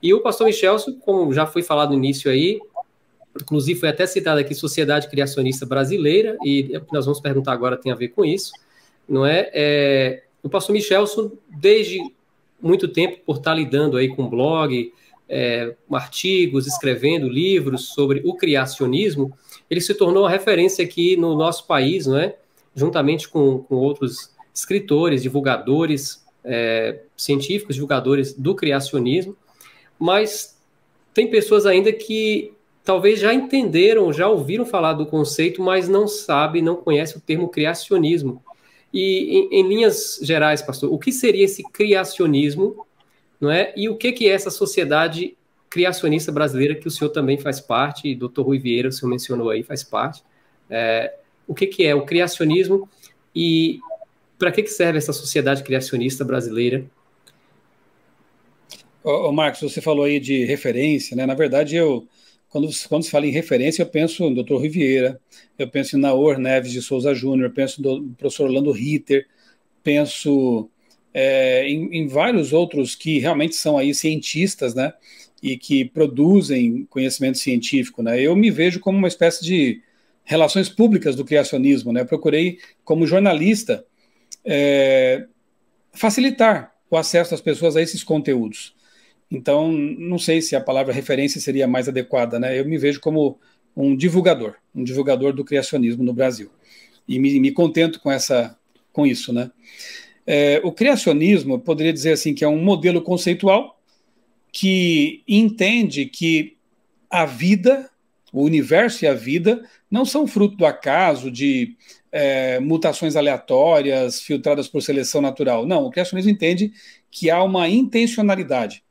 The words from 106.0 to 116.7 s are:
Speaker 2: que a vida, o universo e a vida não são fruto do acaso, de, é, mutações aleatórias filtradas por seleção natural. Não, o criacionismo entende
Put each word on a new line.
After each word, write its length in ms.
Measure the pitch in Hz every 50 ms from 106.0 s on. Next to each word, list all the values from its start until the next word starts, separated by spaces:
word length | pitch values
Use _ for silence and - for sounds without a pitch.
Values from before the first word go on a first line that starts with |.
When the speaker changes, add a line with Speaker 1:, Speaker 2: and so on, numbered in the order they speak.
| 139
Speaker 2:
que 500 | 135 - - 170 165 160 156 151 151 _ _ _ _ _ _ _ _ _ _ _ _
a 160 | - 180 165
vida, 640 | 147 127 117 165 180 208 202 175 247 269 277 262 - _ _ _ _ _ _ _ _ -
o 100 | 120 143
universo 640 | 151 165 156 135 120 156 175 226 240 233 - -
e 40 | 151
a 60 | 135
vida 500 | 120 113 120 143 175 170 208 233 240 233 - _ _ _ _
não 160 | - 226 269
são 220 | - - 294 311
fruto 300 | 240 - 208 208 202 202
do 100 | - 175
acaso, 640 | 151 139 - - 143 135 165 190 175 151 127 127 135
de, 460 | 123 120 139 143 135 131 123 117 120 _ _ _ - _ _ _
é, 480 | - 156 147 139 139 135 131 131 127 127
mutações 560 | 131 147 160 160 160 170 143 - - 160 147
aleatórias 1080 | 156 143 143 135 123 - - - 131 143 165 165 151 139 139 135 131 131 123 117 -
filtradas 460 | - - 147 135 135 151 147 143 135
por 160 | - _ 151 -
seleção 380 | - 143 139 131 - - 156
natural. 440 | 143 139 135 - 151 131 123 113 113
Não, 200 | 156 185 165 139
o 60 | 127
criacionismo 420 | 123 175 180 175 - 185 185 208 208
entende 400 | 202 - 165 180 175 208 214